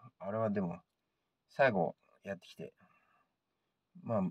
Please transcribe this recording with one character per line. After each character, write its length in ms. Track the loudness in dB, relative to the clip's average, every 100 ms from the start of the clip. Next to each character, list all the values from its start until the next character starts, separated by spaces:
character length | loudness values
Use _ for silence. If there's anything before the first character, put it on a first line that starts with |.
| -20 -12
あ 120 | -4
れ 60 | 0
は 140 | 0
で 100 | 0
も、 180 | -2 -4 -14 _ _ _ _ _ _
最 220 | 2 4
後 240 | 4 0 -4 _ _
や 120 | -10 -10
っ 20 |
て 100 | -12
き 60 |
て、 200 | -14 -14 -16 -20 _ _ _ _ _ _ _ _ _ _ -12
ま 160 | -2 0
あ、 20 | 0